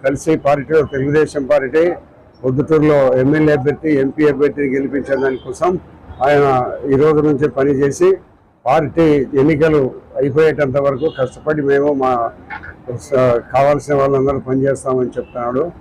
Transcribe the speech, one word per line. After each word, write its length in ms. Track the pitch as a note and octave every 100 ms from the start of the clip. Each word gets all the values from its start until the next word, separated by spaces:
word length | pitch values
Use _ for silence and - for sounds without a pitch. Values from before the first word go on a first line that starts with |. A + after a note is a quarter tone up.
| C3+
కలిసి 320 | C#3 - D#3+
పార్టీలో, 440 | C#3 D3 C3 D#3+
తెలుగుదేశం 640 | C#3 C#3 C3+ D3+ D3 D3+ B2+
పార్టీ 460 | D3 C3 D3+ F3 E3 - - - _ B2+
పొద్దుటూరులో 720 | C3 D3 D#3 D3+ C#3+ C3 B2+
ఎమ్మెల్యే 380 | C3 D#3 D3+ D3
అభ్యర్థి, 440 | C3+ C3+ D#3 C#3+
ఎంపీ 280 | C3+ D#3 D3+
అభ్యర్థిని 480 | C3 C#3+ C#3+ C#3+ C3+
గెలిపించే 400 | C3+ C#3 B2+ C3+
దానికోసం 640 | C3+ B2+ C3 A#2+ F3 F#3 - - - -
ఆయన 480 | C3 D3 C#3 B2+ B2 - C#3
ఈ 40 | C3+
రోజు 200 | D#3 D3+
నుంచి 340 | D3+ C#3 D3
పనిచేసి 680 | - C#3 C3+ C#3+ C3+ F3+ F#3+ - _ _ _ B2
పార్టీ 600 | D3+ C#3+ E3 D#3+ D3 B2+ C#3
ఎన్నికలు 520 | C#3+ D3+ D#3+ D3+ B2+ - - -
అయిపోయేటంత 600 | C#3 C3 D#3+ C3+ D3 C#3
వరకు 340 | C#3 C3+ D#3 -
కష్టపడి 420 | B2+ - D3+ D#3
మేము 320 | C#3 C#3 C#3+
మా 380 | C#3 B2+ B2 A#2 - - - - - - A#2+
స-, 180 | - C3 B2+ A#2+ A2
కావాల్సిన 420 | C3 C#3+ C#3+ C#3 C#3+
వాళ్ళందరూ 440 | C#3 C#3 C3+ C3+
పనిచేస్తామని 680 | C3 C3+ C#3 C3 C#3 B2+ B2 B2+
చెప్తున్నాడు. 540 | A2+ B2+ A#2+ B2+ E3+ -